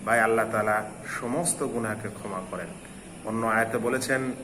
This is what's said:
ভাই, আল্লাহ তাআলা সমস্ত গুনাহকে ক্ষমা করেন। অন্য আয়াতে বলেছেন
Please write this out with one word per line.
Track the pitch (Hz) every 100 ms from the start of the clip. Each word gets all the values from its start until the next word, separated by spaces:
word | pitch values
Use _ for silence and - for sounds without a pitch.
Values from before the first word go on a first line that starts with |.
ভাই, | 101 117
আল্লাহ | 110 113 110
তাআলা | 113 107 107 107 - - -
সমস্ত | 123 135 170 -
গুনাহকে | 135 117 113 107 107
ক্ষমা | 98 107 95 95
করেন। | 92 85 87 - - - -
অন্য | - 113 113
আয়াতে | 110 113 120
বলেছেন | 113 127 123 131 131 123